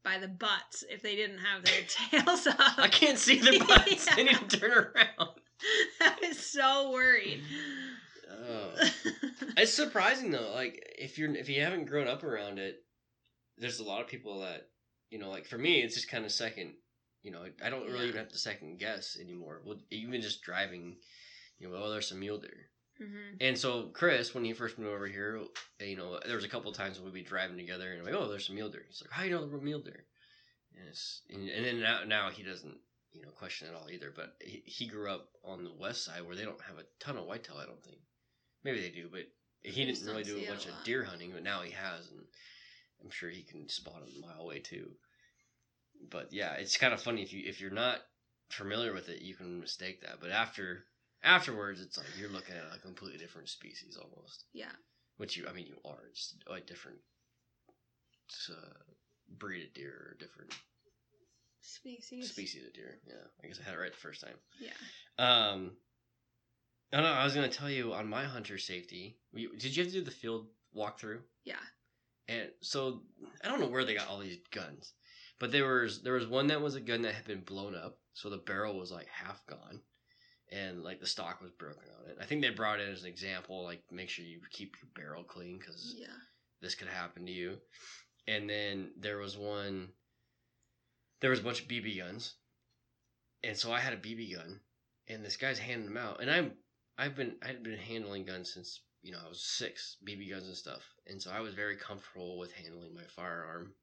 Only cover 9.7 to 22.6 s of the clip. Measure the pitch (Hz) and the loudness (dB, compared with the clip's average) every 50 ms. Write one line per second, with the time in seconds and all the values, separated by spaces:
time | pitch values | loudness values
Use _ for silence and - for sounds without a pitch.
9.7 | - - 302 - - 214 185 214 262 262 254 202 147 123 113 104 104 127 127 - | 8 4 2 4 4 4 6 6 4 4 2 0 0 0 0 -2 -2 -2 -2 -2
10.7 | - - - - - - 131 139 - 156 156 151 147 - - 143 139 139 147 170 | -4 -8 -14 -14 -10 -10 -10 -8 -4 -2 0 0 0 -2 -2 0 2 2 2 2
11.7 | 185 175 151 - 143 147 139 120 127 - 170 147 117 104 104 101 101 98 98 95 | 2 0 -2 0 2 2 4 2 0 0 0 -2 -2 -2 -2 -4 -4 -4 -4 -6
12.7 | 90 - _ _ _ _ _ _ _ _ _ _ _ _ _ _ _ - 117 123 | -6 -8 _ _ _ _ _ _ _ _ _ _ _ _ _ _ _ -6 -6 -4
13.7 | 117 - 110 104 98 110 120 - 131 113 - 107 101 98 95 92 82 69 - _ | -4 -4 -4 -2 -2 -2 -2 -4 -8 -10 -8 -8 -6 -4 -4 -6 -6 -8 -12 _
14.7 | _ _ _ _ _ _ _ _ 110 107 98 95 95 90 - - 123 117 135 175 | _ _ _ _ _ _ _ _ -10 -8 -8 -6 -8 -8 -8 -8 -6 0 4 6
15.7 | 170 139 120 110 - - - - - 117 107 104 - - 117 110 110 101 90 73 | 6 6 6 4 -2 -4 -4 -4 -4 -4 -2 0 -2 0 -2 -2 -4 -6 -10 -10
16.7 | 73 - _ _ _ _ _ _ _ _ - 104 90 85 87 92 - - - 117 | -10 -16 _ _ _ _ _ _ _ _ -14 -14 -12 -12 -12 -14 -12 -6 -4 -4
17.7 | 127 131 113 107 123 123 120 120 107 107 113 107 - - - 113 101 - - 76 | -4 -4 -4 -4 -2 -2 -2 -2 -2 -4 -6 -6 -6 -4 -4 -4 -4 -6 -8 -12
18.7 | 85 92 101 110 107 95 - - - 87 87 87 90 87 82 76 78 78 78 98 | -8 -6 -4 -4 -4 -4 -6 -8 -10 -10 -10 -12 -12 -12 -10 -12 -12 -12 -10 -10
19.7 | 104 101 - _ 95 110 110 120 127 120 110 104 98 - - - 87 92 98 92 | -12 -12 -10 _ -10 -8 -6 -4 -4 -4 -2 -4 -6 -6 -6 -4 -2 -2 -2 -2
20.7 | 90 87 85 87 87 - - - - - - - - - - - _ _ 92 90 | -4 -10 -10 -12 -14 -14 -20 -20 -20 -20 -20 -20 -20 -20 -20 -20 _ _ -12 -8
21.7 | 90 92 104 107 107 107 107 - 98 95 98 101 104 104 - - - - | -6 -4 -4 -4 -2 -4 -4 -4 -6 -6 -4 -4 -6 -6 -8 -12 -16 -18